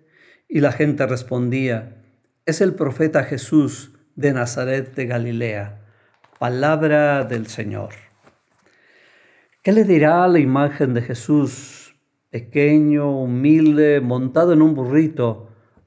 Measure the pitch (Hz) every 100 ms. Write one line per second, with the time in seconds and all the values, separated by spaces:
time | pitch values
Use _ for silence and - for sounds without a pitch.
0 | _ _ _ _ - 262 143 123 151 143
1 | 127 123 - 127 123 131 131 113 113 -
2 | _ _ _ _ - 160 190 180 143 120
3 | 160 156 127 131 - 156 131 - - _
4 | _ - 143 131 120 131 127 135 135 -
5 | 120 120 120 117 117 104 101 - _ _
6 | _ _ _ - 123 127 147 156 156 151
7 | 147 139 113 120 110 - 104 101 98 -
8 | _ _ _ _ _ _ _ _ _ _
9 | _ _ _ _ _ _ 190 214 196 165
10 | 151 170 180 170 131 135 143 - 143 120
11 | 120 120 - 151 131 - - - - _
12 | _ _ _ 117 117 147 147 151 151 147
13 | 143 135 127 123 143 160 156 147 151 147
14 | 123 123 127 156 170 160 156 143 123 147
15 | 156 135 120 107 - _ _ _